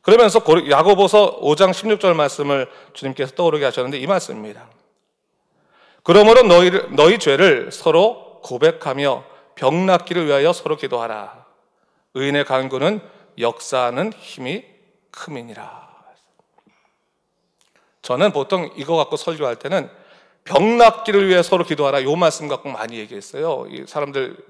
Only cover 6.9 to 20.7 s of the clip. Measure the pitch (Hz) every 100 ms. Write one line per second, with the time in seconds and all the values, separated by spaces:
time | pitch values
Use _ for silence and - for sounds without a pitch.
6.9 | 139 156 220 - 139 185 131 - - 170
7.9 | 160 208 - - - - 123 151 160 151
8.9 | 135 143 127 - - _ - 135 160 190
9.9 | 180 - 175 156 139 151 175 151 151 131
10.9 | 123 117 107 98 - _ _ _ _ _
11.9 | _ _ 131 139 143 139 131 131 131 151
12.9 | 214 - _ _ - 117 113 - 131 123
13.9 | 123 202 220 - - 127 190 - _ _
14.9 | _ _ - - 139 117 107 101 - -
15.9 | _ _ _ _ _ _ _ _ _ _
16.9 | _ _ _ _ _ _ _ _ _ _
17.9 | _ - 127 202 - - 190 160 - 151
18.9 | 165 147 151 - 156 139 117 143 185 135
19.9 | - _ _ _ _ - 180 208